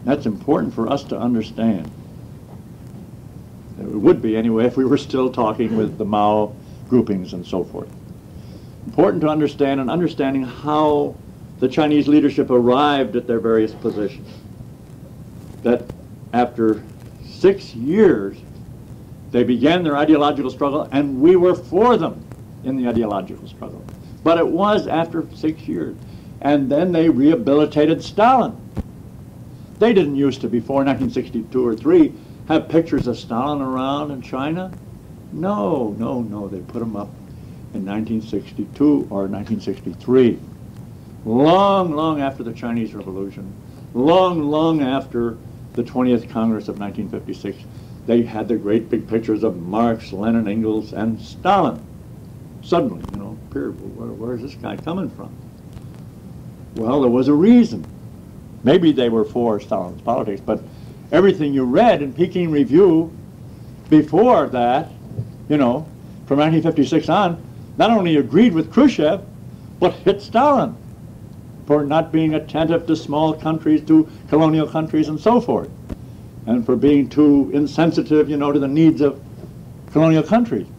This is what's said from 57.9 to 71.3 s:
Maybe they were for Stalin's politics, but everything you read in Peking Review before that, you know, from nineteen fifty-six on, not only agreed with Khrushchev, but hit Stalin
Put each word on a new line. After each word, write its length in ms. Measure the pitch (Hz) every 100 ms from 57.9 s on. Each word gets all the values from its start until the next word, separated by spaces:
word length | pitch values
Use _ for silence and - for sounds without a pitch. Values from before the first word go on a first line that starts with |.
| - - - - - - -
Maybe 280 | 117 175 165
they 160 | 139 120
were 160 | 113
for 340 | 107 123 120 101
Stalin's 420 | 101 101 90 87
politics, 380 | 117 123 - 196
but 180 | - - - - - - -
everything 420 | 156 196 190 147
you 120 | 139
read 360 | 127 147 233 165
in 120 | 143
Peking 360 | 123 180 196 170
Review 600 | 147 123 147 196 160 165 - - - - - - - -
before 560 | 156 147 160 240 208 135
that, 380 | 123 120 135 165 - - - - - -
you 80 | 147
know, 300 | 123 131 160 - - - -
from 120 | 139
nineteen 240 | 151 160
fifty-six 460 | 160 156 123 156 156
on, 340 | 180 190 165 - - - -
not 140 | 196
only 260 | 226 175 151
agreed 380 | 120 147 240
with 180 | 160 -
Khrushchev, 520 | - 285 - 151 190 - - - - - -
but 120 | 180
hit 280 | 175 - 196
Stalin 540 | - 220 285 262 139 - - - - - -